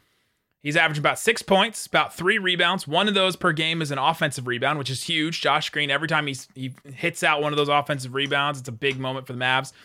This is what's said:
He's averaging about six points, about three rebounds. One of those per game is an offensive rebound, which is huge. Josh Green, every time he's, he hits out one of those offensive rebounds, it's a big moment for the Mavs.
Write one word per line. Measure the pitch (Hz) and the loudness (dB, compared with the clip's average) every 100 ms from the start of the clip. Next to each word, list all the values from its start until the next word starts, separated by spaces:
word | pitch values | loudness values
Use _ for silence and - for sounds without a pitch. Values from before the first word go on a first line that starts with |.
| _ _ _ _ _ _ | _ _ _ _ _ _
He's | 147 160 | -2 2
averaging | 160 151 | 2 2
about | 147 127 | 0 2
six | - 233 | 0 0
points, | - 190 226 - - | 2 4 4 -2 0
about | 165 147 - | 2 0 0
three | 175 214 | 0 2
rebounds. | 180 175 175 190 139 | 0 2 2 2 0
One | 165 208 | 2 2
of | 196 | 4
those | 190 170 | 2 2
per | 180 | 0
game | 156 160 165 | 2 0 0
is | 147 | -2
an | 139 | 0
offensive | 147 160 151 131 123 | 0 2 -2 -2 -4
rebound, | 120 135 151 | -2 0 0
which | 127 | -4
is | 131 | -6
huge. | - 160 156 170 | -4 -2 -2 0
Josh | 143 147 - | 2 2 0
Green, | 151 143 | -4 0
every | 143 160 | 0 0
time | 156 147 | 0 -2
he's, | 131 - | -8 -12
he | 131 131 127 143 | -10 -10 -10 -16
hits | 131 170 170 | -6 -4 0
out | 170 151 | 0 2
one | 147 | 2
of | 147 | 2
those | 147 | 4
offensive | 147 139 143 127 | 2 2 -4 -4
rebounds, | 135 139 143 143 139 | -2 0 0 0 -2
it's | 123 | -8
a | |
big | 110 139 131 | -4 -2 -2
moment | 131 131 131 | -4 -6 -8
for | |
the | 123 | -2
Mavs. | 127 131 139 - | 2 2 0 -14